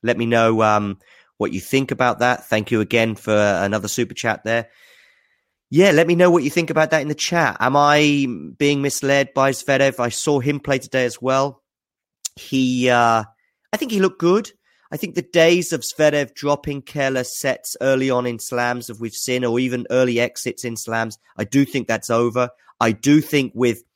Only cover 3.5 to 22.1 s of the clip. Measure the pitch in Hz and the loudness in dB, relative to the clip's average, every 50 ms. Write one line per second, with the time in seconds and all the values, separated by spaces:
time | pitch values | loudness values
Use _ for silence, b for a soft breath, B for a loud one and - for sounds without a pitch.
3.5 | 98 87 95 101 101 107 98 104 - - 120 104 - - - 117 107 92 _ 107 | 2 0 0 -2 -2 -4 -4 -4 -4 -4 -6 -6 -6 -6 -4 -4 -4 -4 _ -4
4.5 | 113 117 113 b b b b b b b b b b b b b b b b b | -4 -4 -4 b b b b b b b b b b b b b b b b b
5.5 | b _ _ _ - 151 185 202 165 151 170 165 175 170 180 180 175 175 131 143 | b _ _ _ 2 4 4 6 6 4 4 4 4 4 6 6 6 4 2 0
6.5 | - 175 165 156 160 156 156 156 160 156 135 151 151 - - - 175 170 160 127 | -2 -2 -2 0 0 0 0 2 0 -2 -2 -2 -6 -6 -4 -2 0 0 0 0
7.5 | 98 - 110 123 135 143 147 147 147 147 151 147 147 143 139 123 120 85 71 78 | 0 0 -2 0 2 4 4 4 4 4 4 4 4 2 0 -2 -4 -8 -12 -14
8.5 | - _ 147 143 147 143 139 139 - - - 135 139 139 139 135 - 139 135 135 | -6 _ 0 0 0 0 -2 -4 -4 -4 -2 0 2 2 0 0 0 0 0 0
9.5 | 131 - - - 139 135 139 139 131 - 123 120 113 - - - 147 139 120 143 | 0 -2 -2 0 2 2 2 2 2 0 -4 -4 -4 -4 -2 0 0 0 0 -2
10.5 | 147 143 - - 139 135 - - - 135 127 123 117 - - 127 131 135 139 139 | -4 -4 -4 -4 -4 -4 -4 -4 -2 -2 -2 -2 -4 -4 -4 0 0 0 0 -2
11.5 | 127 _ _ _ _ _ _ _ _ _ _ _ _ _ _ - _ - - - | -4 _ _ _ _ _ _ _ _ _ _ _ _ _ _ -16 _ -14 -14 -4
12.5 | - 135 131 127 127 127 123 127 123 120 120 117 113 113 107 107 _ _ _ _ | -2 0 0 0 0 0 2 2 4 4 4 4 2 2 0 -4 _ _ _ _
13.5 | _ _ _ _ - 220 - 254 226 202 190 190 - _ - 170 180 208 220 - | _ _ _ _ -6 -6 -4 -2 0 0 0 0 0 _ 0 2 2 2 0 -4
14.5 | _ _ _ _ _ _ _ _ - 147 - 175 - - 131 _ - 180 160 165 | _ _ _ _ _ _ _ _ -10 -8 -8 -6 -6 -8 -8 _ 2 4 4 6
15.5 | 175 180 170 - - 143 - - - - 156 151 147 147 143 - _ - - 143 | 4 2 0 -2 -6 -6 -6 -8 -2 2 2 2 2 2 -2 -4 _ -8 -2 -2
16.5 | 147 143 - 151 143 139 131 - - 147 139 135 135 131 127 127 - - - 139 | -2 -2 -2 -8 -10 -10 -12 -12 -6 -2 -2 -2 0 -2 -4 -6 -8 -6 -4 -4
17.5 | 127 - _ - - - - 135 135 131 131 135 127 123 123 123 120 113 - - | -4 -4 _ -14 -10 -4 0 0 2 2 2 0 0 0 -2 -2 -6 -8 -10 -8
18.5 | - 120 120 123 123 123 117 - 113 104 113 113 - - - - 127 127 127 120 | -4 -2 -2 -2 -2 -4 -8 -12 -12 -10 -10 -10 -8 -8 -6 -4 -2 -2 0 0
19.5 | 117 120 127 127 123 123 117 - 117 127 127 127 120 117 120 120 - - - 127 | 0 0 0 -2 -2 -6 -6 -2 0 2 2 2 2 0 0 -2 -4 -8 -10 -10
20.5 | - - - 123 117 110 - - 113 113 113 113 107 - _ _ _ - 107 107 | -10 -8 -10 -10 -10 -10 -8 -6 -4 -4 -4 -4 -8 -16 _ _ _ -8 -8 0
21.5 | - 139 139 135 - 139 113 - 113 110 - - | 2 2 2 2 0 -6 -2 -2 -4 -4 -2 -2